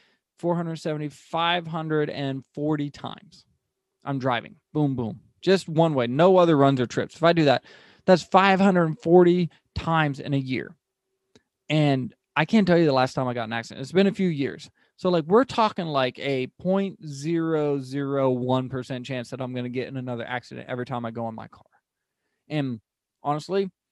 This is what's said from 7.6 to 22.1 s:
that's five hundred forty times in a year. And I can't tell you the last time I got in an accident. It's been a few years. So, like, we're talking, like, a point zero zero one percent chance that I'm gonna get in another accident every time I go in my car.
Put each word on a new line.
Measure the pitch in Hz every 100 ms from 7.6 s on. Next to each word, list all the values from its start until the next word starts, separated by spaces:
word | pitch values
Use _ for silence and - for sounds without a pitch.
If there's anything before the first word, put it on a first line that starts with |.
| - - _ _ -
that's | 180
five | - 185 196 190
hundred | 196 180 165 156
forty | 165 175 175 180 165 _ _ -
times | - 165 151 139
in | -
a | 139
year. | 131 123 62 - _ _ _ _ _ _ _ _ -
And | 151 147 135 120 - _ -
I | 156
can't | 226 180
tell | 170
you | 160
the |
last | 131 127
time | - 127
I |
got | 120 113
in |
an | 117
accident. | 113 -
It's | 131
been | 165 196
a |
few | - 185
years. | 147 131 78 - _ _ _
So, | 185
like, | 180 156
we're | 208 262
talking, | - 214 - 165
like, | 143 127 -
a | 139 135 127 -
point | 175 190 196 - 156
zero | 135 147 170 165 160 147 143
zero | 127 139 139 139 135
one | 127 123 127 127
percent | 131 123 127 123
chance | 131 117
that | 127
I'm | 127
gonna | 127 123
get | 123 -
in | 135
another | 127 120 117
accident | 123 - 127 120
every | 123 120
time | 123 117
I |
go | 117 117
in | 110
my | 113
car. | - _ _ _ _ _